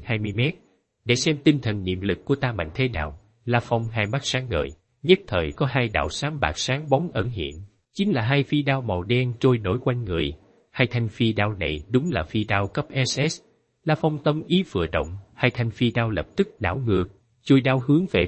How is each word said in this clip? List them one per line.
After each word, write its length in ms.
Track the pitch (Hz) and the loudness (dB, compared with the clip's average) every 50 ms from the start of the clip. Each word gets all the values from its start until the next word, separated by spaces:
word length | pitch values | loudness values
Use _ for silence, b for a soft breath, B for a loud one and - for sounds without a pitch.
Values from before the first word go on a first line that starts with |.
| 78 | -6
hai 160 | - 113 107 | -6 -4 -4
mươi 140 | 107 107 95 | -4 -4 -2
mét, 200 | 110 123 156 - - _ _ _ _ _ _ _ _ _ | 0 -2 -2 -2 -6 _ _ _ _ _ _ _ _ _
để 100 | 110 123 | 0 0
xem 220 | 127 - 160 151 139 - | 2 2 0 -2 4 4
tinh 160 | 156 147 135 | 4 4 4
thần 220 | 120 113 104 101 92 | 0 -2 -4 -2 -2
niệm 180 | 92 92 92 | -2 -2 0
lực 240 | 98 101 - - - | 0 -2 -2 -2 -2
của 100 | - 139 | -2 -2
ta 160 | - 135 123 | 0 0 -2
mạnh 180 | 113 95 82 80 - | -2 -4 -6 -6 -2
thế 140 | 127 131 | -2 -2
nào. 320 | 127 107 82 76 76 73 - - _ _ _ _ | -2 -2 -4 -6 -6 -8 -14 -20 _ _ _ _
La 140 | 120 120 120 | 0 0 0
Phong 280 | - - 120 117 117 110 | 2 2 0 0 0 -2
hai 140 | 113 113 104 101 | -2 -2 0 0
mắt 140 | 120 139 - | -2 -4 -4
sáng 220 | - - 127 131 117 | -2 -4 -4 -2 -2
ngời, 200 | 92 76 69 69 73 - _ _ _ _ - | -2 -2 -2 -4 -8 -14 _ _ _ _ 4
nhất 160 | 156 185 185 - | 4 4 4 4
thời 240 | - - 87 80 76 | -2 -2 -2 -2 -2
có 140 | - - 143 | -2 -2 -2
hai 240 | 131 - 135 120 107 - | 0 0 -2 -2 0 0
đạo 160 | 76 73 80 | -2 -2 -2
xám 300 | - - 139 147 156 139 | -4 -6 -6 -6 -2 -2
bạc 180 | - 76 73 | -2 -2 -2
sáng 320 | - - - 127 147 156 143 | -4 -4 -2 -2 -4 0 0
bóng 220 | 135 135 175 175 - | 0 0 0 -4 -4
ẩn 160 | - - 123 | -4 -4 -4
hiện, 240 | 117 95 76 69 73 82 101 - _ _ _ _ _ | -4 -6 -6 -6 -8 -12 -16 -18 _ _ _ _ _
chính 180 | - 202 208 | -2 0 0
là 100 | 170 123 | 0 0
hai 220 | 110 120 139 143 135 | 2 2 2 2 2
phi 180 | - 156 147 | 2 0 0
đao 200 | 139 143 135 135 | 0 0 -2 -2
màu 220 | 123 110 92 90 87 | -2 -2 -2 -2 0
đen 300 | 101 120 127 127 123 113 - | 0 2 2 2 0 -2 2
trôi 180 | - 131 123 | 2 4 4
nổi 220 | 117 101 92 95 123 - | 2 2 0 -2 0 0
quanh 200 | 131 120 123 117 | -2 -2 -2 -4
người. 300 | 95 85 82 80 71 71 - _ _ _ _ _ _ | -2 -2 -2 -2 -2 -4 -8 _ _ _ _ _ _
Hai 160 | _ - 127 | _ 0 0
thanh 200 | 120 - 120 117 | 0 2 -2 -2
phi 260 | 107 - - 120 110 110 | -2 0 2 2 2 2
đao 200 | 101 104 107 107 | 2 0 0 0
này 260 | 92 85 71 76 76 78 - | -2 -2 -4 -4 -4 -4 -2
đúng 220 | 120 127 147 180 | 0 0 0 0
là 120 | 127 85 78 | -2 -2 -4
phi 200 | - - 110 104 | -2 -2 -2 -2
đao 240 | - 104 98 101 | 0 0 0 0
cấp 180 | 98 - 151 143 - - 135 127 | -2 -4 -6 -6 -4 -2 -2 -2
S 140 | - - 127 143 160 | 0 0 -2 -2 -2
S. 120 | - - - _ _ _ _ _ _ _ _ | -2 -6 -12 _ _ _ _ _ _ _ _
La 120 | 160 156 | -2 0
Phong 280 | - - 160 151 143 - | 2 0 0 -2 0 0
tâm 200 | 151 151 156 151 | 0 0 0 0
ý 160 | - 180 190 185 - | 2 2 2 2 2
vừa 160 | - 92 82 | 0 -2 -2
động, 200 | 80 - 80 76 82 92 101 - _ _ | 0 0 -2 -2 -2 -6 -12 -14 _ _
hai 180 | - - 123 | 0 0 0
thanh 200 | - - 120 113 | 0 0 -2 -4
phi 200 | - - 127 117 | -2 0 0 0
đao 180 | - 120 117 113 | 2 0 -2 0
lập 180 | 107 82 - - - | -2 -4 -4 -2 0
tức 260 | - 196 - - _ | 0 0 0 -2 _
đảo 200 | - 87 90 131 127 | -2 -2 -2 -2 0
ngược, 200 | 113 98 92 90 - - _ _ _ _ _ _ | 2 2 2 2 -2 -6 _ _ _ _ _ _
chui 180 | - 135 135 | 4 4 6
đao 220 | 123 131 131 131 123 | 6 4 2 2 2
hướng 200 | - 143 160 190 180 | 2 2 2 2 2
về 140 | - 92 - | 2 2 2